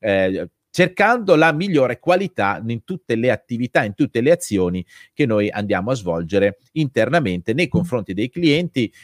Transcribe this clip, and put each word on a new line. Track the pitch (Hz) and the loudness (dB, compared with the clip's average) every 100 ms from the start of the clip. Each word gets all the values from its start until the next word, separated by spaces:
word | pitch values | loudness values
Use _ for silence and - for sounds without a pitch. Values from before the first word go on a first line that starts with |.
eh, | 110 98 95 95 85 - _ | 0 2 2 -2 -6 -14 _
cercando | - 180 180 208 247 196 160 | 0 0 2 2 2 4 4
la | 156 | 4
migliore | 147 202 156 127 120 | 2 0 2 2 0
qualità | - 180 196 - 98 92 113 | 0 0 0 -2 -2 -2 -4
in | 117 | -8
tutte | - 185 - | -8 -12 -4
le | 113 123 | 0 0
attività, | 107 - 117 120 165 | 0 -4 -6 -2 0
in | 113 | -2
tutte | 101 143 117 | -2 -2 2
le | 127 | 2
azioni | 170 - 101 90 90 87 - - | 2 0 0 0 -2 -8 -16 -18
che | - | -4
noi | 127 107 104 | 0 2 0
andiamo | - 104 98 101 | -2 -2 -2 -2
a | |
svolgere | 131 90 82 85 98 98 98 _ | -4 -4 -4 -2 0 0 -2 _
internamente | - 147 123 110 165 123 90 87 | -4 -2 0 0 0 0 -2 -2
nei | 123 175 | -2 0
confronti | 170 175 123 101 | 0 -2 -4 -4
dei | 92 127 | -4 -6
clienti, | - 170 143 175 - - - | 0 0 2 0 -2 -4 -6